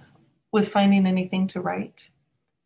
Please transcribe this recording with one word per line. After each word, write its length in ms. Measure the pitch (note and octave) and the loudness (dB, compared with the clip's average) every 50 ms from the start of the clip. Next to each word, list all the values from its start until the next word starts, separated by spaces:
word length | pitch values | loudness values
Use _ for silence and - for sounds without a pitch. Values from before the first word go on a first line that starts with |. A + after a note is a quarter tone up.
| - _ _ _ _ _ _ _ _ _ | -20 _ _ _ _ _ _ _ _ _
with 180 | - G#3+ G3+ - | 0 0 0 2
finding 360 | - G3+ G3 G3 G3 G3 F#3+ | 2 2 4 4 4 4 2
anything 420 | F#3 F#3 F#3 F3+ F#3 G3 F#3 F#3+ | 2 0 -2 -2 -4 -4 -4 -4
to 140 | F#3+ - F3+ | -4 -6 -6
write. 480 | F3 F3 F3+ F#3+ G#3 - _ _ - _ _ _ _ _ _ _ _ _ _ _ _ | -6 -6 -6 -8 -10 -12 _ _ -20 _ _ _ _ _ _ _ _ _ _ _ _